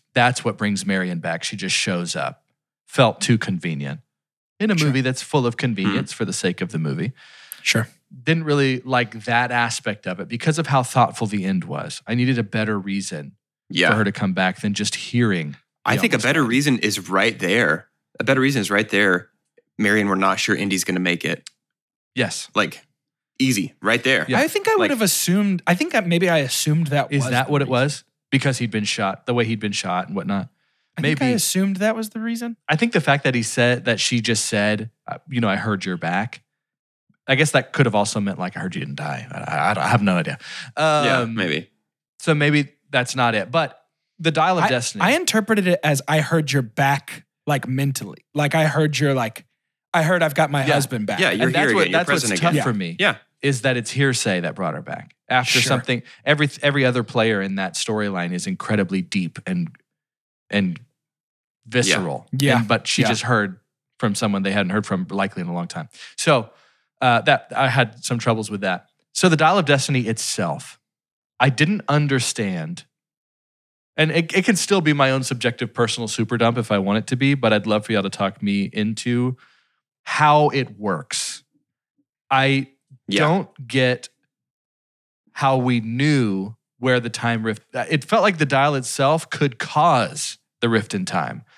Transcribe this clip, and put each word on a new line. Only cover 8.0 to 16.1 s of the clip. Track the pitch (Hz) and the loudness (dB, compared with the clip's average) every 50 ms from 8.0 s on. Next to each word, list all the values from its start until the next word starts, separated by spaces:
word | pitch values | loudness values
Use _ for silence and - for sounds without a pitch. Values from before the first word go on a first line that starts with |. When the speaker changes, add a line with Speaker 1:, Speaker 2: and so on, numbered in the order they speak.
| _ _ - 127 120 | _ _ -20 -6 -2
Speaker 1:
Didn't | 156 165 165 160 | 0 0 0 2
really | 151 147 143 139 135 127 123 | 2 2 2 2 2 0 -2
like | - 131 131 123 120 104 113 110 107 | -2 -2 0 0 0 -2 -6 -10 -4
that | 120 117 120 123 120 | 0 0 0 0 0
aspect | 123 120 120 117 - - - 113 101 - - | 0 0 0 -2 -4 -4 -6 -6 -6 -6 -8
of | 92 90 90 | -8 -8 -8
it | - | -8
because | - 120 117 - 160 151 156 | -8 -8 -2 -2 0 0 0
of | 156 | 0
how | - 143 135 120 | 2 2 2 2
thoughtful | - - 127 117 - - - 117 | 2 2 2 2 2 2 -2 -4
the | 98 110 101 92 | -2 -2 -2 0
end | 95 95 90 80 | 0 0 -2 -2
was. | - - - - - - - - | -4 -8 -8 -8 -10 -12 -12 -6
I | 104 113 | -4 0
needed | 123 123 127 131 | 0 2 2 2
a | 120 110 | 0 -2
better | 101 - 110 110 107 107 101 | -2 -2 -2 -2 -2 -2 -4
reason | 92 101 98 101 92 - 95 78 71 67 - _ _ _ _ _ _ - | -4 -4 -4 -4 -4 -6 -8 -10 -10 -14 -18 _ _ _ _ _ _ -4
Speaker 3:
Yeah. | - 82 87 82 | 0 2 2 4
Speaker 1:
for | - | 4
her | 110 107 | 2 2
to | 101 | 0
come | 98 - 104 95 90 | -2 -2 -2 -2 0
back | 95 92 92 95 - | 0 0 0 -2 -2
than | - 104 101 | -4 -4 -2
just | - 104 - - | -2 -2 -4 -4
hearing | - - - - 120 120 107 95 85 78 73 71 - _ _ _ _ - | -6 -6 -2 0 2 2 2 2 -2 -4 -6 -10 -14 _ _ _ _ -4
Speaker 3:
I | - 123 | -2 0
Speaker 1:
the | 185 | 0
Speaker 3:
think | 240 220 | 2 2